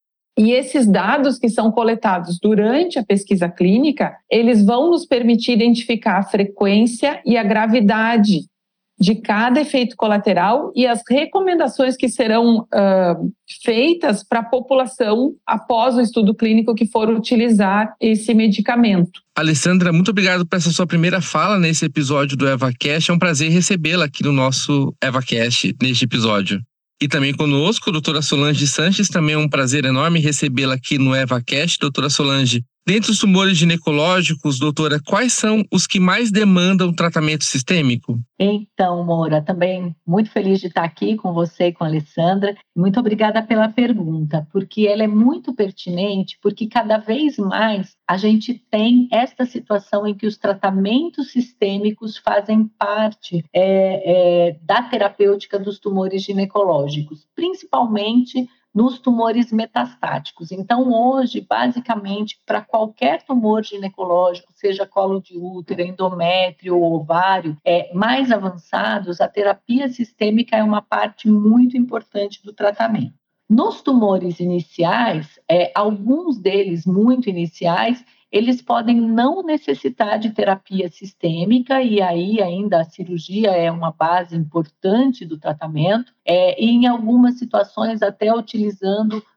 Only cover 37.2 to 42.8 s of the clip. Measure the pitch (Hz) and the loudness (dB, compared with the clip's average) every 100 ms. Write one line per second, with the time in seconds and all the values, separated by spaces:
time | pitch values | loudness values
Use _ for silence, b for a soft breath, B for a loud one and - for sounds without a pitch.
37.2 | 156 151 - 139 123 180 135 120 - 120 | 0 -2 -2 -4 0 0 2 0 -2 -6
38.2 | 120 - 196 208 208 - 185 175 170 165 | -6 -2 0 0 -4 -2 -2 0 -2 0
39.2 | 160 151 151 180 175 185 180 165 - 180 | 0 0 -2 -2 -2 -2 -8 -8 -2 0
40.2 | 220 220 190 190 185 180 170 - 202 220 | 0 -2 0 0 -2 -4 -4 -4 -4 -4
41.2 | 185 170 170 - 175 170 160 156 147 - | -4 -2 -2 0 -2 -2 -4 -4 -4 -2
42.2 | 170 196 240 - _ - | 0 0 -2 -6 _ -2